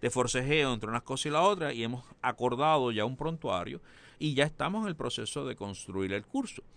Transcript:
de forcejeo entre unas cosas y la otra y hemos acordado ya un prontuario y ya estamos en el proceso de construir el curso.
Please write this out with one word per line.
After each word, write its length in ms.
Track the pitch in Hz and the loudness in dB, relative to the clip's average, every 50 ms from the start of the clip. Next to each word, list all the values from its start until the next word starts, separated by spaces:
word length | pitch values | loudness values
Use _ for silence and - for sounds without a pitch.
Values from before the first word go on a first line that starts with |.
de 100 | - 120 | -4 0
forcejeo 640 | - 127 123 117 - 127 127 139 151 156 143 135 123 | 2 2 2 2 2 0 2 2 4 4 4 2 2
entre 160 | 110 107 107 | 0 -2 -4
unas 140 | 113 120 - | -4 -4 -4
cosas 240 | - 131 131 - | -4 -4 -4 -2
y 40 | 151 | 0
la 120 | 147 156 175 | 2 4 4
otra 320 | 202 208 185 160 139 123 | 4 4 2 0 -2 -2
y 100 | 117 113 | -2 -2
hemos 200 | 113 123 123 - - - - - | -4 -4 -6 -8 -14 -12 -4 -2
acordado 680 | 127 120 - 120 123 120 123 147 156 156 143 127 120 | -2 0 2 2 2 2 4 4 4 6 4 4 2
ya 140 | 113 107 104 | 2 2 0
un 120 | 117 131 | 0 -2
prontuario 680 | - 143 160 165 156 - 123 92 90 87 - 139 - - - - - - - - - | -4 -4 -6 -4 -4 -2 -2 0 0 -2 -4 -8 -10 -14 -18 -20 -20 -20 -20 -8 -4
y 140 | 151 156 139 | -2 0 4
ya 100 | 131 143 | 4 2
estamos 380 | 151 147 - 131 160 196 220 220 | 2 2 0 -2 -2 -2 -2 -2
en 60 | 202 | -4
el 80 | 165 | -4
proceso 480 | 151 127 120 - - 113 - - 143 139 | -4 -4 -4 -4 -4 -6 -6 -6 -6 -6
de 100 | 131 117 | -6 -6
construir 580 | - 104 101 95 - - - 92 95 95 92 98 | -6 -8 -8 -8 -10 -10 -6 -2 -2 0 0 0
el 100 | 104 104 | -2 -4
curso. 380 | - - 269 262 - - - - - - | -4 -2 -2 -2 -4 -6 -12 -16 -16 -20